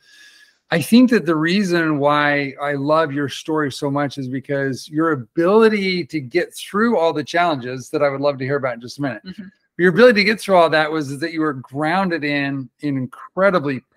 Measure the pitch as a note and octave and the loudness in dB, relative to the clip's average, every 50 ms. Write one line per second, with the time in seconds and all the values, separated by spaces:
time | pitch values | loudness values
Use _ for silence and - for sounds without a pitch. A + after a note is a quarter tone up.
0 | _ _ _ - - - - _ _ _ _ _ _ _ E3 F3 C#3 - A3 A#3+ | _ _ _ -20 -20 -20 -20 _ _ _ _ _ _ _ -2 -2 2 4 6 6
1 | B3+ A3+ B3+ G3+ D#3 E3 E3 D#3 D#3 E3+ F3+ G#3 G3+ F3 F3 E3+ E3 D#3 D3+ C#3 | 6 6 4 2 2 0 0 0 0 0 0 0 0 0 0 0 2 0 0 0
2 | C#3 C#3+ D3 D3 D3 D3 C#3+ C#3+ C#3+ C3+ C3 - C#3+ C#3+ C#3+ C#3 C#3 D3 D3+ D#3+ | 2 2 2 2 2 2 2 0 -2 -4 -6 -6 -6 -4 -4 -2 0 0 2 2
3 | E3 D3 C3+ D3 D3 C3 - - - - D#3 D#3 D3+ C3+ - - D3+ C#3+ C#3 C#3+ | 2 0 -2 -4 -6 -6 -6 -8 -8 -4 -4 -2 -2 -4 -4 -6 -6 -4 -2 -2
4 | D3 C3+ - D3 C3 B2 C3 C3+ - - C#3+ C#3 C#3 C3+ C3 - - - D3 D3+ | -4 -4 -6 -8 -10 -8 -8 -8 -8 -6 -4 -4 -4 -4 -6 -8 -10 -6 -4 -2
5 | E3 E3 D#3 C3 A2+ - _ E3+ E3+ F3+ G#3 A3+ A3+ A3 G#3+ G3+ F#3+ F#3+ F#3 F3+ | 0 0 0 -2 -4 -6 _ 0 2 4 4 4 4 4 4 2 0 -2 -2 -2
6 | D#3 - - D#3 C3+ A#2+ D#3 F3 D#3+ - - - - - - G3+ A3+ A#3+ A3+ F3 | -4 -6 -6 -8 -8 -4 -2 -2 -2 -2 -6 -12 -12 -6 -2 0 0 0 2 2
7 | E3 E3 D#3 D3+ C#3+ - - E3+ F3 F3 D3+ C3+ A#2 B2+ B2+ C3+ A#2+ - - D3+ | 2 0 0 -2 -4 -4 -2 0 0 0 0 -2 -4 -8 -8 -10 -8 -6 -2 0
8 | D3 C#3+ C3+ C3+ C#3 D3 C#3 B2+ C3+ C3 C#3+ C#3 B2+ B2+ A#2 A#2 B2 A#2 - C#3 | 0 0 0 0 -2 -2 -2 -2 -4 -4 -2 -2 -2 -4 -6 -8 -12 -14 -10 -6
9 | C#3+ C3+ A2+ G2+ - F#3 F3+ - F#3 F#3+ - _ _ _ _ - F3 F3+ D#3 G3 | -6 -6 -6 -8 -12 -14 -16 -16 -16 -18 -20 _ _ _ _ 2 2 4 6 8
10 | A#3+ B3+ A3+ G#3 G3 G3+ A3 - - G3 F#3+ F3 E3 D#3 D#3 D#3 D#3 D3+ D#3+ D#3+ | 8 6 6 6 2 0 0 -2 0 2 4 6 6 6 4 2 2 0 -2 -4
11 | D3 C3 C#3+ C3+ D#3 E3 E3 D#3+ D#3 D#3 C3+ C3 A#2 - C3 C#3 D#3 D#3 E3+ F#3+ | -4 -6 -6 -6 -6 -6 -4 -2 -2 -2 -4 -4 -10 -10 -8 -4 -2 -2 0 0
12 | G3 F3+ E3+ D#3 C#3+ D3 C#3+ C#3+ C#3 C#3 C#3 C#3 C3 - _ _ D3 D3 C#3 C3 | 0 0 -2 -2 -2 -2 -2 -2 -2 -2 -4 -6 -8 -12 _ _ -6 -4 -4 -4
13 | B2+ - - - - - _ F3+ F#3+ G3+ F3+ F3 C3+ D3 C3+ A#2+ - _ _ | -4 -6 -10 -14 -20 -10 _ 0 2 2 2 2 0 -2 -4 -6 -8 _ _